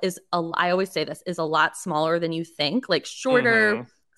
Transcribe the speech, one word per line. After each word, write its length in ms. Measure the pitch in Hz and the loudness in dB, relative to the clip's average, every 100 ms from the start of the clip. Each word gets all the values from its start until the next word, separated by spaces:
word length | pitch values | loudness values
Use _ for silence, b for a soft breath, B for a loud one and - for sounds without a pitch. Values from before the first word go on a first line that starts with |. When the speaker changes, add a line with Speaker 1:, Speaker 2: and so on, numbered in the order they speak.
Speaker 1:
is, 180 | 185 180 - | -4 -6 -4
a, 180 | 175 165 | -4 -2
I 160 | - 175 | 0 2
always 200 | 180 190 | 2 0
say 120 | - | -2
this, 180 | 151 151 - | -4 -6 -8
is 120 | 170 | -4
a 60 | |
lot 300 | 156 156 160 - | 0 2 2 0
smaller 420 | 180 151 160 170 | -4 0 2 0
than 140 | 165 | -2
you 120 | 165 | -4
think. 440 | 170 - 147 233 226 | -8 -4 -2 -2 0
Like, 160 | 160 - | -2 -2
shorter, 720 | - 262 247 240 226 214 220 | -6 2 2 4 4 4 0
Speaker 2:
Mm-hmm. 120 | - _ _ | -6 _ _